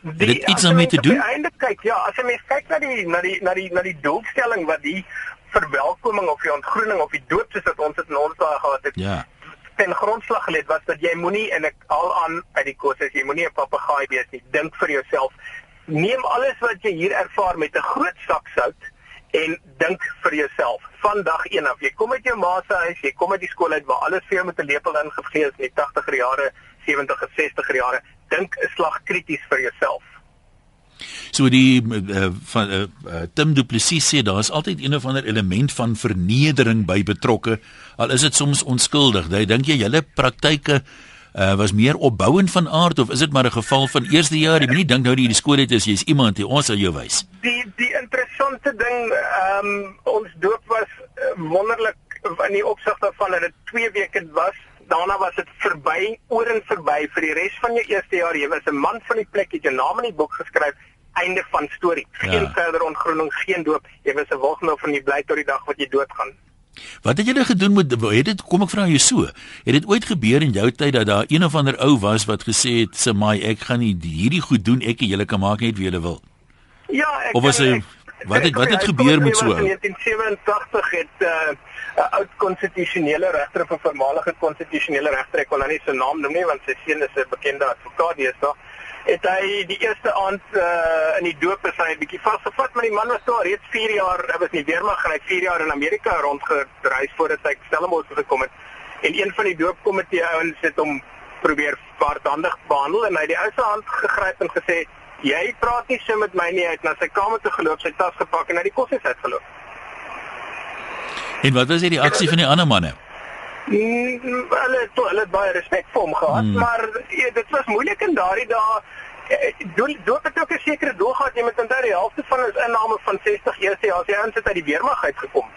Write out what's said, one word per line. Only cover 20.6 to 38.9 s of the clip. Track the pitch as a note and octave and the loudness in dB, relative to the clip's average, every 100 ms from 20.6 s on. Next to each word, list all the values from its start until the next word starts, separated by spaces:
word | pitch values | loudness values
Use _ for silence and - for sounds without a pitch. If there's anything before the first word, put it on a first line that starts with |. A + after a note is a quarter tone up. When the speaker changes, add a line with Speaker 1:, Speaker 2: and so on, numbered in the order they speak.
| C3 A2+ - - | -2 -4 -10 -4
Speaker 1:
Van | G#3 G#3 | -2 0
dag | E3 D#3+ - | -2 -4 -2
een | F#3+ D3 | -2 -2
af. | B2 | -2
Jy | C#3 | -6
kom | - A3 | -4 -4
uit | C4 | -2
jou | B3+ A3+ | -2 0
ma | F3+ F#3 F3 | 0 -2 -2
se | |
huis, | F#3+ E3+ E3+ | -2 -2 -4
jy | C#3 | -6
kom | - E3+ | -2 -2
uit | G3 | -2
die | F3+ | -6
skool | - E3 | -2 0
uit | D#3 C#3 | 0 -2
waar | B2+ D#3 | -2 0
alles | F3+ - | -4 -2
vir | F#3+ | -2
jou | F#3 | -2
met | E3+ | -6
'n | D3 | -2
lepel | C#3+ E3+ D3+ | -2 -2 -4
ingegee | D3+ D#3+ - D#3 C#3+ | -4 -8 -4 -2 -2
is | - | -2
in | C3 | -6
die | |
tagtiger | - C#3+ - C#3+ C3+ | -4 -2 -4 -4 -2
jare, | B2 C3+ C3+ - - _ - | 0 0 -2 -6 -20 _ -4
sewentig | C#3+ C#3 C3 | -2 -2 -6
en | - - | -4 -4
sestiger | D3+ - - B2+ | -4 -4 -4 -2
jare. | B2+ B2+ - - _ | 0 -4 -8 -20 _
Dink | D#3+ F#3 - | -4 -4 -6
'n | - | -6
slag | - D#3+ - | -2 -2 -2
krities | - F3+ E3+ D3 - | -6 -6 -4 -10 -2
vir | C3+ | -2
jouself. | B2 - C#3 - - - _ _ _ _ _ _ _ - - - - | -2 -2 -4 -4 -10 -20 _ _ _ _ _ _ _ -20 -16 -16 -8
Speaker 2:
So | - C3+ | 2 6
die, | B2+ C3 B2+ A2+ A2 G2 | 8 8 6 2 -4 -2
eh, | G2 F#2+ F2+ | 0 -2 -2
van, | - A#2+ G2+ | -4 -2 0
eh, | F#2+ | -2
eh, | G2+ - F2 E2+ E2+ | -4 -10 -12 -8 -4
Tim | - D3+ | 0 4
Du | C#3 | 4
Plessis | B2 A#2 - E3 - | 2 0 0 2 2
sê | D3 | 2
daar | G#2 F#2+ | 2 2
is | G#2+ | 0
altyd | D3+ E3 D#3+ | -2 -4 -4
een | C3+ | -2
of | C#3+ B2 | -2 0
ander | C3+ | -2
element | C3 A2 F#2+ F#2+ C#3 | 0 0 2 2 0
van | - A#2 A2 | 0 -2 0
vernedering | A#2+ F#2 F2+ B2 D3+ C3+ A#2 A2+ F#2 | -2 0 2 4 4 4 4 4 2
by | F#2+ | 0
betrokke, | G2 G2+ - A2 A2+ G#2+ - - - - | 0 0 2 2 0 -2 -6 -20 -20 -4
al | A#2+ | 0
is | B2+ | 2
dit | D3 | 2
soms | - C#3+ C#3 | 2 2 0
onskuldig. | - B2 - | 0 0 2